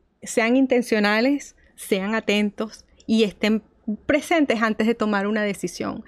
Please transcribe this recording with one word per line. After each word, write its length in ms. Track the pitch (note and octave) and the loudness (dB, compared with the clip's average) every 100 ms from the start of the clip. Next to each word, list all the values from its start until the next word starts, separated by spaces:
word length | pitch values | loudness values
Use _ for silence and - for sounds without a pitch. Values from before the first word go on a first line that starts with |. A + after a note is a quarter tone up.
| _ _ | _ _
sean 360 | - - A3+ B3+ | -6 0 2 4
intencionales, 1000 | C4 B3 A#3+ A3 G#3 G#3+ B3+ C#4+ - - _ - | 4 2 2 0 2 2 2 0 -4 -20 _ -12
sean 380 | - G3 G3 | -4 -2 -2
atentos 680 | A3 A3 G#3 G#3 - A3 - _ _ - | -4 0 0 0 -4 -10 -10 _ _ -2
y 160 | A3 | 2
estén 400 | G#3 - G#3 A3 - _ - G#3 - | 2 0 0 0 -4 _ -10 -6 0
presentes 560 | D4 - E4+ C#4 A#3 | 0 2 2 2 0
antes 240 | A3+ G#3+ A3 | -2 0 0
de 80 | |
tomar 340 | A#3 G#3+ G3+ G3+ | 0 -2 -2 -2
una 160 | G#3+ | -2
decisión. 600 | G#3 G3 F3+ - G#3 G#3+ | -4 -4 -8 -8 -8 -8